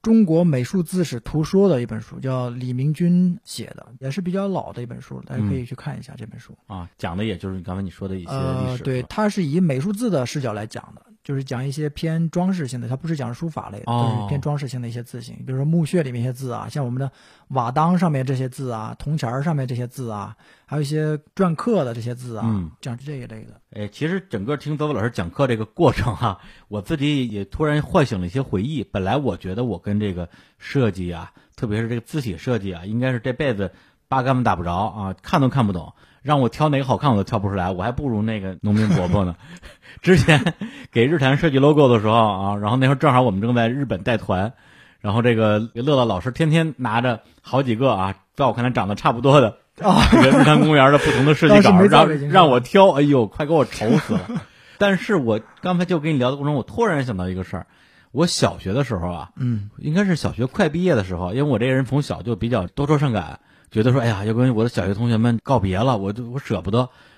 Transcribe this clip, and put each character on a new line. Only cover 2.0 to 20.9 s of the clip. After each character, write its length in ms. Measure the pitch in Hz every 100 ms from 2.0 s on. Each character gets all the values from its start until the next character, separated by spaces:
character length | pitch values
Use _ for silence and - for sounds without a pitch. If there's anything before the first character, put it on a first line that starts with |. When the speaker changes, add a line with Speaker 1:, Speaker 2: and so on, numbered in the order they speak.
Speaker 1:
书， 200 | 113 -
叫 280 | 131 127 123
李 240 | 120 127
明 220 | 123 143
君 420 | 151 175 180 180 175
写 240 | - - 113 -
的， 80 | - 123
也 120 | 131
是 100 | 143
比 100 | 180
较 160 | 190 202
老 260 | 180 -
的 80 | -
一 60 | 120
本 160 | 123
书， 180 | 131 131 -
大 100 | 127
家 60 | 104
可 60 |
以 120 | 127 120
去 80 |
看 240 | 131 - 139
一 40 |
下 120 | - 135
这 80 |
本 140 | 117 117
书。 180 | - - _
Speaker 2:
嗯。 100 | 98
啊， 100 | 85 _
讲 200 | 92 87
的 80 |
也 120 | 110 87
就 160 | 95
是 80 | 95
刚 140 | 90
才 80 | 92
你 80 | 98
说 180 | - 98
的 60 |
一 100 | 95
些 60 | 85
历 460 | 135 131 131 127 127
史， 20 |
Speaker 1:
呃， 0 |
对， 180 | 139 127
Speaker 2:
是 40 |
吧？ 60 | 123
Speaker 1:
它 180 | - 214
是 140 | 202
以 160 | 160 156
美 220 | 180 131
术 120 | 165
字 160 | 202 247
的 160 | 165
视 160 | 120 151
角 120 | 127
来 140 | 104 107
讲 260 | - -
的， 80 | - _ _
就 100 | -
是 80 | 135
讲 240 | 135 120 135
一 60 |
些 160 | 139 151
偏 400 | 143 160 160 165
装 240 | 175 185
饰 140 | 185 135
性 120 | 123
的， 80 | 120
它 80 | 131
不 120 | 160
是 80 | 160
讲 180 | 117
书 160 | 120 165
法 200 | 151 -
类 100 | 104
的， 120 | -
Speaker 2:
哦。 220 | 120 117
Speaker 1:
它 80 | 110
是 60 | 101
偏 120 | 139
装 160 | 147 147
饰 120 | 139
性 120 | 127
的 80 | 120
一 40 |
些 100 | 120
字 180 | 120 123
形， 140 | 117 113
比 80 | 123
如 40 | 131
说 80 |
墓 200 | 143 165
穴 200 | 156 180
里 80 | 135
面 100 | 123
一 20 |
些 80 | 123
字 200 | 123 131
啊， 160 | 113 107
像 140 | 147
我 60 | 127
们 100 | 123
的 100 | 135 _ _ _ _
瓦 240 | 131 117
当 260 | 135 160 180
上 120 | 175
面 140 | 143
这 120 | 131 131
些 120 | 131
字 220 | 127 131
啊， 240 | 113 110 123
铜 200 | - 156
钱 100 | 117
儿 140 | 123
上 120 | 147
面 120 | 151 131
这 80 |
些 120 | 123 120
字 240 | 135 120
啊， 260 | 104 101 110 _ _
还 120 | _ 151
有 60 |
一 20 |
些 340 | 143